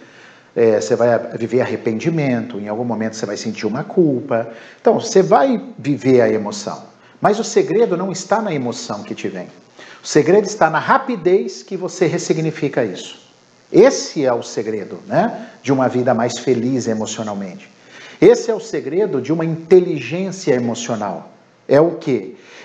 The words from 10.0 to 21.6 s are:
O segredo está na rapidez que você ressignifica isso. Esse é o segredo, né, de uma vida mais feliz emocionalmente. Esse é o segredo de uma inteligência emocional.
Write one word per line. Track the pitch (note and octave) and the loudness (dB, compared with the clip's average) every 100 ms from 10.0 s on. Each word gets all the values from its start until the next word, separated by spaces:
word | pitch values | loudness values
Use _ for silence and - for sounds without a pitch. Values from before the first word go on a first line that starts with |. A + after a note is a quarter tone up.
O | - | 0
segredo | D3+ C#3+ G3+ G3+ | 2 4 4 2
está | - D#3+ | 0 2
na | D3+ | 2
rapidez | C3+ B3+ B3+ A3+ E3 F#3+ A#3 - | 2 2 2 -2 2 2 0 -10
que | - F#3 | -12 -8
você | F3+ - E3+ | -8 -2 0
ressignifica | E3+ - D#3+ D#3+ D3+ C#3+ C#3 | 0 -2 -2 -2 -2 -4 -2
isso. | A2+ F2 - - _ _ _ _ _ | -2 -4 -14 -18 _ _ _ _ _
Esse | D#3 B3 - - D#3+ | 6 6 4 -4 -2
é | C3 | 0
o | A#2 | 0
segredo, | A#2 - G#2+ G#2+ F#2 F#2 F#2+ | -4 -6 -4 -6 -8 -14 -4
né, | C3+ G#3+ - - - | 0 0 -4 -14 -10
de | - | -2
uma | C3+ B2 | 2 2
vida | B2 B2+ | 2 0
mais | A2+ A#2+ - | 0 0 -2
feliz | - A#2+ B2 C3+ A2+ | 0 0 0 -2 -2
emocionalmente. | A2 G#2 - G#2+ G2 F#2+ F#2+ - _ - - - - | -4 -4 -6 -8 -8 -10 -14 -20 _ -20 -20 -20 4
Esse | F#3 A#3 - | 6 6 2
é | |
o | G#3+ | -6
segredo | - D#3+ B2+ E3+ G#3 D3 | -4 -6 -4 -2 0 -2
de | A#2 | -2
uma | E3+ | -2
inteligência | E3 D#3+ - F#3 F3 D#3 A#2+ E3+ F#3+ - - | -2 -4 4 6 6 -2 -4 -6 -6 -4 0
emocional. | B2+ A#2+ A2+ - A2+ G#2 E2 - - _ _ | 0 0 -4 -6 -6 -6 -8 -12 -20 _ _